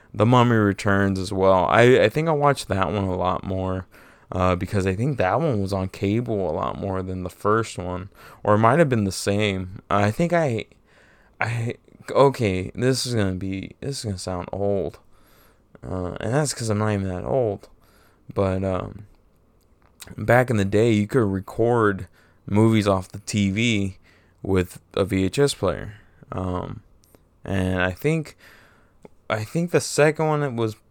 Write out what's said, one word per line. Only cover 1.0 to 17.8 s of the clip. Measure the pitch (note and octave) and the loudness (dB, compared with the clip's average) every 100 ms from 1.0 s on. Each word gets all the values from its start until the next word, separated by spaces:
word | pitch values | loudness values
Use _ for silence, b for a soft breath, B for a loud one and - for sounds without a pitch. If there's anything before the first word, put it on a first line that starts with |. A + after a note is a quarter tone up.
| G2 F#2+ | 2 0
as | F#2 | -4
well. | G2 F#2+ F#2 F2+ | 2 4 6 4
I, | A2 A#2+ B2 | 6 6 6
I | G#2+ | 4
think | D3 E3 | 2 -2
I | |
watched | D3 C#3+ C#3 - | 2 2 0 -2
that | F#2+ F2+ | -2 0
one | G2+ | 0
a | G2 F2+ | -2 -2
lot | F2+ - | -2 -2
more, | - F#2+ F#2 F#2 F#2 B B B - | -4 -4 -4 -4 -8 B B B -8
uh, | F2+ F#2 F2+ | 0 2 0
because | F#2+ G#2 F#2+ | 0 0 0
I | |
think | F#2 C3+ B2+ | 0 -2 0
that | F#2 A2+ | 0 0
one | D#3+ A2 | 0 -2
was | F#2+ | -2
on | G2 F#2 | -2 -4
cable | - G2 A2 B2 G#2 F2+ | -4 -2 0 -2 -2 -2
a | |
lot | E2+ B1+ - | -2 -4 -4
more | G2 F#2+ | -6 -6
than | F#2 F#2 | -6 -8
the | F2+ | -10
first | - G2+ A2 A2 - | -4 0 0 0 -8
one, | F2+ F2+ F#2+ B B B | -8 -8 -10 B B B
or | - | 2
it | G#2 | 4
might | A2+ D3 | 6 4
have | D3+ | 4
been | A#2+ | 2
the | G2 | 0
same. | - - G2+ G#2+ F#2+ F#2 G2+ - | -2 -2 0 0 -2 -8 -12 -2
I | G2+ G2+ | 0 2
think | - E3+ | 0 0
I, | E3+ D3+ A2+ - _ b b b b b - | 0 0 -4 -8 _ b b b b b -8
I, | G#2+ A#2 A#2 - _ - - | -6 -4 -6 -8 _ -18 -2
okay, | A2 C#3 C3 A2 F#2 F#2 | 4 4 4 0 0 -4
this | - B2+ B2+ B2+ | -2 0 0 -2
is | |
gonna | A#2+ G2 | -2 -2
be, | F#2 F#2+ F#2+ - - | -2 -6 -8 -10 -12
this | - C3+ | -10 -8
is | |
gonna | A2 F#2 | -8 -8
sound | - F2+ - | -8 -8 -8
old, | F#2+ G2+ G2 D2+ - _ b b b b b b - - | -4 -2 -2 -4 -8 _ b b b b b b -18 -10
uh, | F#2 F2+ - | -6 -6 -6
and | - | -4
that's | D3 C#3+ | -2 -2
'cause | - A2+ | -4 -2
I'm | G#2 | 0
not | G#2+ | 0
even | G2+ F#2+ | -2 -2
that | F2+ | -4
old, | - C3+ A2+ G2 - _ | -2 0 0 -4 -12 _